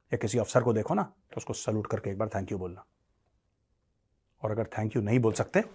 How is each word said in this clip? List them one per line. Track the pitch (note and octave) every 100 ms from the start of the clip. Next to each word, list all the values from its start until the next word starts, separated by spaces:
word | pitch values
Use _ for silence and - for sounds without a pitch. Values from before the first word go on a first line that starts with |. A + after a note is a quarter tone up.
| _
या | -
किसी | A2+ B2
officer | G#2 B2+
को | A#2
देखो | A2 G#2
ना, | G3+
तो | - - _ -
उसको | -
salute | - - G#2+ G#2
करके | G#2+ G2+
एक | G2
बार | G#2+
thank | G#2 F#2
you | G2+
बोलना। | F#2 F2+ - _ _ _ _ _ _ _ _ _ _ _ _ _ _ _
और | A2
अगर | G#2+
thank | G#2+ - A2
you | A#2+
नहीं | G#2 B2
बोल | A2+
सकते, | G#2+ - F#3+ A3+